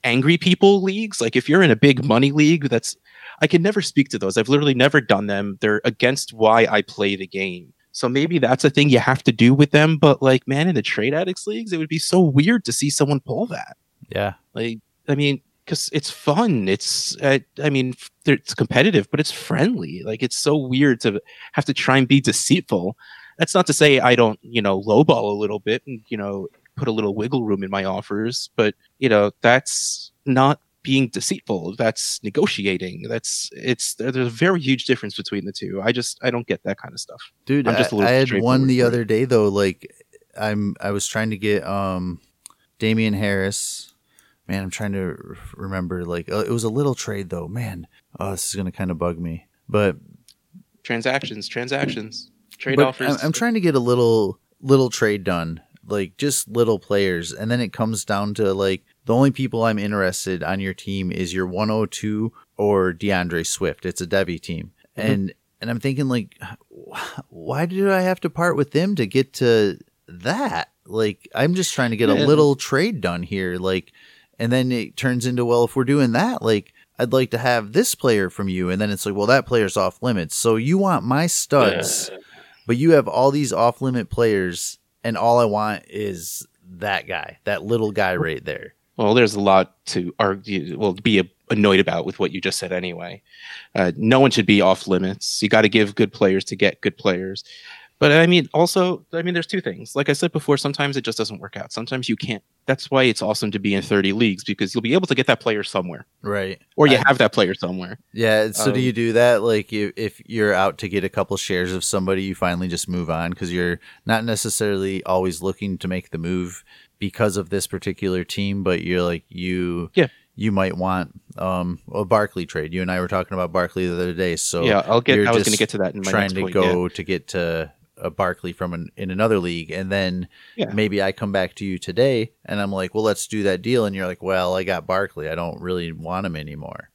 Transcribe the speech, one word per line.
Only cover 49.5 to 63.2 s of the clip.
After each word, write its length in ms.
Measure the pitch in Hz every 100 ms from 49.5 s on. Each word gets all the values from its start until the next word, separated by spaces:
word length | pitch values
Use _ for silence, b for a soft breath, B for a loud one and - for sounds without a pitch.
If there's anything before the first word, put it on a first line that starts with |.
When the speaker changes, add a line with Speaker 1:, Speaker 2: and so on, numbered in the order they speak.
| _ -
Speaker 2:
But 280 | 104 104 73 - - _ _ _ - _ _
Speaker 1:
Transactions, 640 | - 117 120 135 - 107 98
transactions, 840 | 120 123 135 139 127 110 - - _ _ -
trade 180 | 175 165
Speaker 2:
but 100 | 143
Speaker 1:
offers. 220 | - 135 139
Speaker 2:
I'm, 60 | 151
I'm 60 |
trying 220 | 165 233
to 60 | 226
get 140 | 175
a 40 | 135
little, 640 | 120 123 117 113 101 - _ _
little 300 | 135 135 127
trade 340 | - 110 104
done, 360 | 92 87 82 82 _ _ -
like, 300 | 101 95 _
just 320 | 143 131 -
little 300 | 113 113 104
players. 540 | _ 101 98 87 82
And 180 | - 110
then 100 | 123
it 120 | 113
comes 320 | - 110 110
down 300 | - 101 104
to, 180 | 104 104
like, 280 | 95 98 92 _ _
the 100 | -
only 160 | 117 139
people 320 | 131 131 117
I'm 140 | 113 107
interested 640 | 101 104 92 92 - 92
on 160 | 78 95
your 140 | 98
team 380 | 90 - 98 92
is 200 | 87 90
your 120 | 92 92
one 240 | 90 107
oh 160 | 110 104
two 460 | - 107 107 113 b b -
or 360 | 104 101 92
DeAndre 540 | 85 101 92